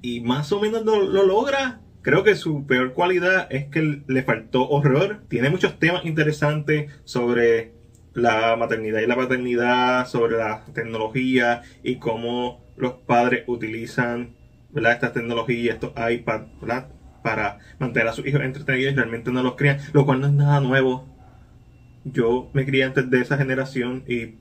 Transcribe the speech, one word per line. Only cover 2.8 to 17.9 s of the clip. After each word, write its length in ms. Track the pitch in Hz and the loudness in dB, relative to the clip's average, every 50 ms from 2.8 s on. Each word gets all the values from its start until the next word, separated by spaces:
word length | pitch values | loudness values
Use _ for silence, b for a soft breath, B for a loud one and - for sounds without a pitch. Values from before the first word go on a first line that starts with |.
| 127 127 127 | 2 0 0
cualidad 540 | - 175 180 185 175 175 185 190 185 175 - | 0 0 2 2 2 2 2 2 2 0 -2
es 160 | 139 139 143 | -6 -6 -6
que 380 | 143 - 160 156 151 147 143 - | -4 -2 -2 0 0 -2 -4 -4
le 160 | - 131 131 131 | -2 -2 0 0
faltó 460 | - 117 110 - - - 127 131 127 | 0 -2 -2 -4 -2 0 0 2 2
horror. 540 | 143 143 143 143 127 151 190 202 208 - - | 2 2 4 4 4 4 2 0 -2 -8 -10
Tiene 220 | - 135 113 123 143 | -6 -2 0 0 0
muchos 300 | 175 185 - 190 - - | 2 2 0 0 0 0
temas 260 | 160 160 180 180 180 | 0 0 0 0 -4
interesantes 840 | 165 151 160 151 151 151 - 151 147 151 156 147 - 151 147 147 147 B B B | -4 -2 0 0 0 0 0 0 0 0 -2 0 0 0 -2 -2 -6 B B B
sobre 720 | - - 123 120 120 120 120 117 117 117 113 117 - - - - - - - - - - | -6 -4 -2 0 0 2 4 4 4 4 2 0 -6 -16 -20 -20 -20 -20 -20 -20 -10 -4
la 420 | - 117 117 110 110 113 117 113 | 0 2 2 4 4 2 2 2
maternidad 440 | 117 117 113 113 110 110 107 110 110 | 2 0 -2 -2 -4 -2 -2 0 0
y 60 | 110 | 2
la 80 | 120 120 | 2 0
paternidad, 920 | 127 127 123 127 123 123 123 120 120 120 120 123 127 127 123 127 127 123 | 0 0 0 0 -2 0 0 0 0 2 2 2 2 2 2 2 0 -2
sobre 320 | - - 120 117 117 117 | -2 0 0 0 2 2
la 260 | 113 110 107 110 110 - - - | 0 -2 -2 -6 -8 -10 -10 -8
tecnología 920 | 123 113 113 113 110 110 110 - 131 127 131 127 127 120 120 120 117 B B B B | -8 -8 -6 -4 -4 -4 -4 -2 -2 0 2 2 2 4 2 0 -2 B B B B
y 140 | B 120 127 | B -6 -6
cómo 680 | - - 120 110 110 117 117 120 123 123 123 - - - - - | -4 -4 -4 -4 -4 -4 -6 -4 -4 -6 -6 -8 -12 -20 -20 -8
los 160 | - 131 127 123 | -6 -4 -4 -6
padres 520 | - - - 127 120 123 123 127 117 - | -8 -4 0 2 2 4 2 0 -2 -2
utilizan, 880 | - 120 113 110 110 110 117 117 113 - - 123 120 120 120 123 120 - _ - - - - - _ | -6 -6 -6 -6 -8 -8 -10 -10 -6 -4 -4 -2 -2 -4 -6 -8 -12 -16 _ -20 -20 -20 -20 -20 _
¿verdad?, 240 | - 113 113 117 120 | -6 0 2 2 2
estas 200 | - 127 117 - | 2 -2 -4 -4
tecnologías, 600 | 123 117 120 120 117 113 - 120 117 120 113 110 | -4 -4 -4 -4 -4 -2 -2 -4 -2 0 -2 -2
estos 180 | - - 117 - | -4 -8 -10 -8
iPads, 640 | 117 117 117 117 117 - - 110 110 110 - - - | -4 -2 -2 -2 -2 -2 -4 -6 -6 -8 -14 -18 -12
¿verdad?, 280 | - 107 120 131 131 - - - - - - - - | -8 -6 -6 -6 -8 -12 -20 -20 -20 -20 -20 -8 -6
para 340 | 113 110 107 107 101 - B B B B - | -4 -4 -2 -4 -4 -6 B B B B -6
mantener 300 | 131 120 | -6 -2